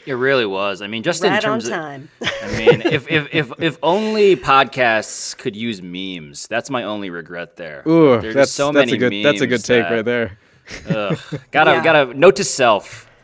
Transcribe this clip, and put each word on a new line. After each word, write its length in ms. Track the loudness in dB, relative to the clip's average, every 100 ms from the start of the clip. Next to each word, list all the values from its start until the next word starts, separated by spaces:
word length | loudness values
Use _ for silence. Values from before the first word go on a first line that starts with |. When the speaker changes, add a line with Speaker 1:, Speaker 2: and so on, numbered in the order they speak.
| -8
Speaker 1:
It 80 |
really 320 | -2 2 2 2
was. 360 | -2 -4 -4
I 60 | -8
mean, 160 | -6
just 200 | -4 0
in 80 | 0
Speaker 2:
Right 100 | 0
Speaker 1:
terms 280 | 0 -2 -4
Speaker 2:
on 40 |
Speaker 1:
of 60 | -6
Speaker 2:
time. 300 | -8 -12 -16 _
<laughs> 60 | -8 -8
Speaker 1:
I 140 | -8 0
mean, 240 | 2 2
if, 280 | 0 -4 -2
if, 180 | -2 0
if, 180 | -2 -4 -4
if 180 | -6 -2
only 540 | 0 0 0 2 4 4
podcasts 1000 | 4 4 4 2 2 2 -2 -8 -12 -8
could 180 | -8 -6
use 260 | -6 -8
memes. 680 | -10 -10 -10 -10 -12 -16 -8
That's 220 | -6 -4
my 140 | -6
only 260 | -6 -8 -8
regret 460 | -12 -12 -12 -12 -14
there. 280 | -14 -8 0
Speaker 3:
Ooh, 320 | 4 6 4
Speaker 1:
There's 160 | 2 2
Speaker 3:
that's, 160 | 2
Speaker 1:
so 200 | 2 0
Speaker 3:
that's 40 | 2 2
Speaker 1:
many 20 |
Speaker 3:
a 40 | 2
good, 280 | 0 0 0
that's 160 | 0
a 60 | 0
good 40 |
Speaker 1:
memes 120 | -2
Speaker 3:
take 200 | 0 0
Speaker 1:
that 80 | 2
Speaker 3:
right 140 | -2 -2
there. 320 | -2 -4 -8 _ _ -20 -18 -6
Speaker 1:
Ugh. 280 | -4 -4 -6 -8 -14
Speaker 3:
<laughs> 160 | -2
Speaker 1:
Gotta, 200 | 2 4
Speaker 2:
Yeah. 120 | 4
Speaker 1:
gotta, 300 | 4 4 2
note 220 | 4 4 6
to 80 |
self, 680 | -2 2 2 2 0 -14 -20 _